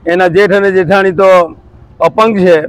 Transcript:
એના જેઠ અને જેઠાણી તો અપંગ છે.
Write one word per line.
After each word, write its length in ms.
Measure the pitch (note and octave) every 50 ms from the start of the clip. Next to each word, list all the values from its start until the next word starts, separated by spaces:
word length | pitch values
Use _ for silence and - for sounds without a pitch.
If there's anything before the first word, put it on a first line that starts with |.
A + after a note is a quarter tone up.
| _
એના 220 | E3 E3+ F3+ F#3
જેઠ 300 | F3+ D#3+ F#3 G#3 G3+ F#3+
અને 120 | G3+ G3 G3+
જેઠાણી 460 | F#3 F#3 F#3 D3+ F#3+ F#3+ F#3+ F#3+ F3+ D3+
તો 80 | G3 F#3+ F#3 F3+ F3 D#3+ D#3 - _ - _ - - - - _
અપંગ 380 | D#3+ E3 D#3+ G#3 A3 A3+ A3
છે. 200 | G3+ F3+ F#3 E3+ D#3 D3+